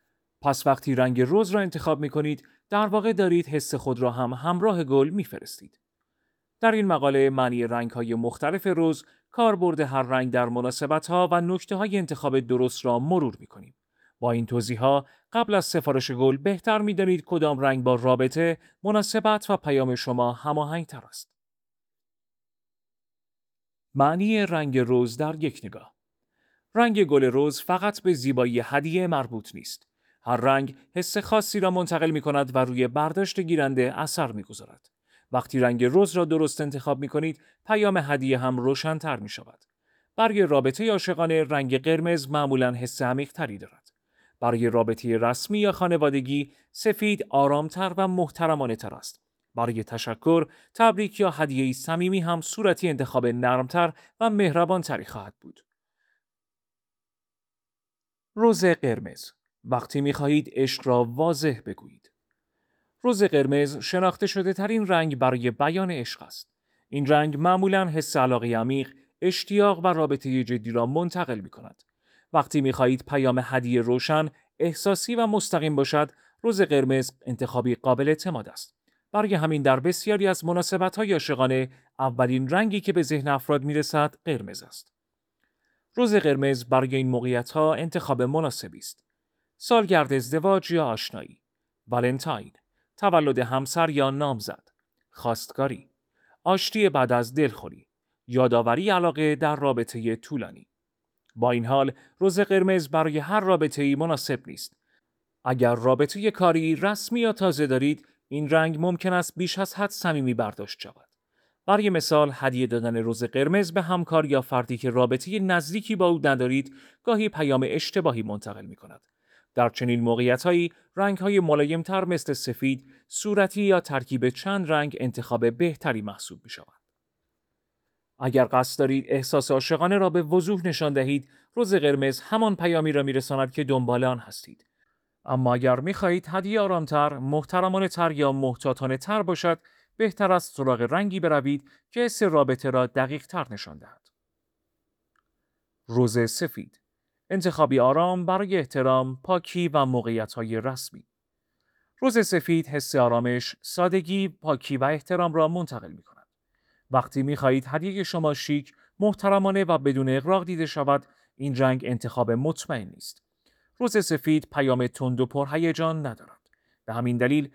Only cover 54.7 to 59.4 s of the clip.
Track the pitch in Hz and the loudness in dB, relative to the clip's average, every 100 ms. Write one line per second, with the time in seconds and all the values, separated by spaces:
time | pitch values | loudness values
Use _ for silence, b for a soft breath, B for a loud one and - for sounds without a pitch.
54.7 | 185 165 120 - 110 101 _ - - _ | 0 -2 -8 -8 -14 -16 _ -20 -20 _
55.7 | _ _ _ _ _ _ _ _ _ _ | _ _ _ _ _ _ _ _ _ _
56.7 | _ _ _ _ _ _ _ _ _ _ | _ _ _ _ _ _ _ _ _ _
57.7 | _ _ _ _ _ _ 208 226 175 180 | _ _ _ _ _ _ 2 4 6 4
58.7 | 165 135 110 90 - - _ | 2 0 -2 -6 -14 -20 _